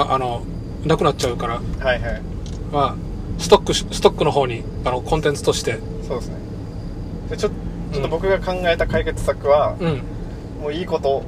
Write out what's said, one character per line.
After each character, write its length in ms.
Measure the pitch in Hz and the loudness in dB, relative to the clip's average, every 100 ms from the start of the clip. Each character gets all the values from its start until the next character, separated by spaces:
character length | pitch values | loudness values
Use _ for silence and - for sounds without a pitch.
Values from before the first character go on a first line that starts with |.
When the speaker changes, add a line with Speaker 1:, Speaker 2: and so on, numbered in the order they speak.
| 143 | 6
Speaker 1:
ま、 80 | |
あ 40 | 131 | 2
の、 260 | 127 117 - - - - 147 | 0 -4 -4 -8 -8 -2 2
な 100 | 156 | 4
く 80 | |
な 80 | 170 | 4
っ 40 | 135 | 2
ち 120 | 131 | 0
ゃ 40 | |
う 40 | 113 | 0
か 120 | 120 | -2
ら。 80 | 117 | -4
Speaker 2:
は 400 | 117 - 131 120 | -4 -2 0 0
い 60 | |
は 80 | 117 | 0
い。 100 | 110 - - - - - | -4 -6 -8 -8 -8 -2
Speaker 1:
ま 80 | 147 135 | 2 2
あ、 100 | - - - - - | 0 -6 -6 -6 -4
ス 120 | - | 6
ト 80 | 196 | 6
ッ 80 | - | 6
ク 80 | |
し-、 120 | 156 - | -2 -2
ス 80 | - | 2
ト 100 | 208 | 4
ッ 80 | 175 | 4
ク 60 | |
の 80 | 160 | 2
方 160 | 139 131 | 2 2
に、 160 | 113 - - 131 | -2 -6 -4 -2
あ 60 | |
の、 100 | 123 | -2
コ 160 | 117 156 | 0 0
ン 40 | |
テ 80 | 151 | 2
ン 60 | 143 | 2
ツ 80 | |
と 80 | - | 2
し 120 | - | 0
て。 160 | - 113 - - - | 0 -4 -4 -6 -6
Speaker 2:
そ 80 | - | -6
う 40 | |
で 60 | - | -6
す 40 | |
ね。 60 | - - - - - - - - - - | -8 -8 -10 -8 -8 -8 -8 -8 -8 -6
で、 60 | - | -2
ち 80 | 214 | -2
ょ-、 40 | |
Speaker 1:
う 20 | |
ん。 420 | - - - - | -2 -6 -6 -4
Speaker 2:
ち 40 | 143 | -2
ょ 20 | |
っ 20 | |
と 40 | 139 | 0
僕 220 | 165 190 | 0 2
が 100 | 190 | 2
考 140 | 185 185 180 | 2 0 2
え 120 | 165 | 4
た 100 | 165 | 2
解 160 | 160 | 2
決 180 | 156 143 | 0 0
策 240 | - 135 143 | 0 2 6
は、 260 | 147 113 - | 6 6 2
Speaker 1:
う 80 | 170 | 0
ん。 140 | 139 - - - - - - | 0 -2 -8 -8 -8 -10 -6
Speaker 2:
も 80 | 147 | -4
う 40 | |
い 100 | 156 | -4
い 20 | 180 | 0
こ 120 | 160 | 2
と 240 | 139 135 | 2 2